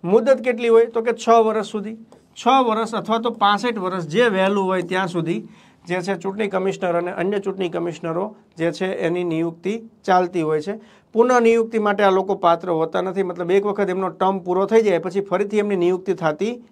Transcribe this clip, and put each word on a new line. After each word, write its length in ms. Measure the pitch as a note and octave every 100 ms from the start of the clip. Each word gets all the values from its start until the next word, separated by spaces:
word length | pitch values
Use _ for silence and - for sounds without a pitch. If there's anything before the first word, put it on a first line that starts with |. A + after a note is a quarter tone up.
મુદત 360 | E3+ G#3 A#3 C4
કેટલી 280 | B3 A#3 A#3+
હોય? 180 | A3+ A3+
તો 160 | A3+
કે 100 | A3+
છ 160 | A3+ -
વર્ષ 380 | A3+ A3 G#3+ G#3
સુધી. 300 | G#3+ G3+ A3 - - _
છ 140 | - A#3
વર્ષ 460 | C4+ B3 A3 A3+
અથવા 240 | A3 F#3+ A3+
તો 120 | A#3+
પાસઠ 480 | G#3+ G3+ G#3 B3 A3
વર્ષ 280 | F3+ F#3 E3
જે 220 | E3+ A#3+
વહેલું 360 | F#3+ F#3+ G3+
હોય 180 | F#3+ F#3
ત્યાં 260 | F3 F#3 F#3+
સુધી 400 | F3 E3 G3+ - - _ _ -
જે 140 | F3+
છે 140 | F3 F#3+
ચૂંટણી 320 | F#3+ G3 G#3
કમિશનર 460 | F#3+ F#3+ F#3+ F#3
અને 180 | E3+ F3
અન્ય 260 | F#3+ F3+ G3+
ચૂંટણી 300 | G3 F#3+ F3+
કમિશનરો 680 | E3+ E3+ D#3+ E3+ E3 G#3 - _ -
જે 160 | E3
છે 140 | E3+ F#3
એની 380 | - E3 F3
નિયુક્તિ 580 | F3 D#3+ E3 E3 F#3+ A3+ A3+ _
ચાલતી 380 | - F#3 F3+ F3+
હોય 180 | D#3 D#3
છે. 120 | D3+ A3 - _ _
પુનઃનિયુક્તિ 680 | A3 A#3+ B3 A3+ A#3 A3+ A3+
માટે 240 | G#3 G3+
આ 80 | G3+
લોકો 240 | F#3+ F#3+
પાત્ર 360 | G3 F3 E3+ F3+
હોતા 300 | D#3+ D#3+ F3+
નથી, 220 | F3+ F#3
મતલબ 280 | F#3 F3 F3
એક 160 | G3 G3+
વખત 240 | G3+ G3
એમનો 180 | F3+ F#3
ટર્મ 300 | E3 F#3+ G3
પૂરો 280 | F3 F3+ G3
થઈ 160 | A3
જાય 160 | A3 E3+
પછી 220 | F3 F#3
ફરીથી 380 | G3 F3+ G#3 G#3+
એમની 180 | G#3 G3
નિયુક્તિ 380 | F3 F#3 F#3
થતી 500 | F3+ E3 D3+ G#3 A#3+ -